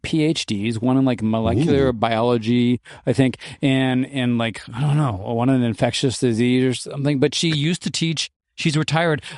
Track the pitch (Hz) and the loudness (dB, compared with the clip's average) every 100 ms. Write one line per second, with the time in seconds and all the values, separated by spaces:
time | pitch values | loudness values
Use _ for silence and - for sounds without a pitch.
0 | - 160 151 156 - 101 110 113 127 131 | -4 0 0 0 -4 -4 -2 -2 0 2
1 | 135 117 110 113 110 98 165 139 135 113 | 2 0 0 0 0 0 2 2 2 0
2 | 113 110 120 120 110 123 120 123 - - | 0 2 2 2 2 2 2 0 -4 -6
3 | - 123 131 - - - 143 131 131 127 | -2 2 0 0 -12 -2 0 2 2 0
4 | 131 139 123 117 113 - - 117 147 147 | -2 -2 0 0 -2 -6 -12 -4 0 2
5 | 139 92 113 117 127 131 117 101 120 - | 0 -4 -4 0 2 2 2 0 -2 0
6 | 135 - 127 110 123 127 127 120 - 143 | -2 0 0 2 2 2 2 -2 -6 -4
7 | 143 139 147 - 165 151 151 175 165 - | -2 2 0 2 0 0 0 -2 -4 -4
8 | 165 156 - _ _ - 165 151 - 160 | -2 -2 -8 _ _ -4 0 0 0 0
9 | 170 147 - | 2 0 -6